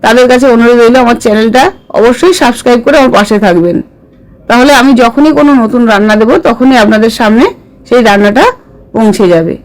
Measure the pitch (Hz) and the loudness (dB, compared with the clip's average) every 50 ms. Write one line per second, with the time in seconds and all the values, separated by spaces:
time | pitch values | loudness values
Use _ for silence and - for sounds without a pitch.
0 | - 220 226 247 254 247 247 247 247 269 240 233 233 233 240 240 233 226 247 262 | -2 0 0 2 2 2 2 2 2 2 2 2 2 2 2 2 2 2 2 2
1 | 247 233 240 226 - 233 208 214 220 226 202 254 269 359 381 - _ _ - - | 0 0 -2 -2 -2 -2 -2 0 -2 0 0 0 -2 -2 -4 -8 _ _ -4 0
2 | 214 233 247 240 - 359 359 - 302 240 233 - - 254 240 240 233 277 285 311 | 0 0 0 0 0 0 0 0 -2 -4 -4 -4 -2 -2 -2 0 0 0 0 0
3 | 269 262 - - 202 - 226 208 208 196 175 175 165 175 175 - - - _ _ | 0 0 0 -2 -2 0 -2 -2 0 0 0 0 0 -2 -4 -4 -8 -10 _ _
4 | _ _ _ _ - - - _ - - 233 240 254 285 285 262 240 277 269 233 | _ _ _ _ -20 -20 -20 _ -6 -2 0 0 2 2 2 2 2 2 2 2
5 | 247 233 233 285 294 311 302 285 294 285 285 262 226 214 233 247 240 226 214 196 | 0 0 0 0 0 0 2 2 2 2 2 0 0 -2 -2 -2 0 0 0 0
6 | 208 214 214 214 220 220 294 381 - - 233 233 254 262 262 247 214 208 220 214 | 0 0 0 0 0 0 0 0 0 -2 -2 0 0 0 2 2 0 0 0 0
7 | 220 226 220 - 240 214 214 226 285 466 - - - - - - - - - 247 | 0 -2 -2 -2 -2 0 0 0 0 -2 -4 -8 -20 -20 -20 -20 -8 -2 -2 0
8 | 233 220 202 202 202 202 208 247 339 480 508 - _ _ - - - - - 220 | 2 2 0 0 0 0 0 0 0 -2 -2 -6 _ _ -20 -20 -20 -10 -6 -2
9 | 226 214 208 - 208 180 175 165 165 165 - - - | -2 -2 0 0 0 0 0 0 -2 -4 -8 -10 -14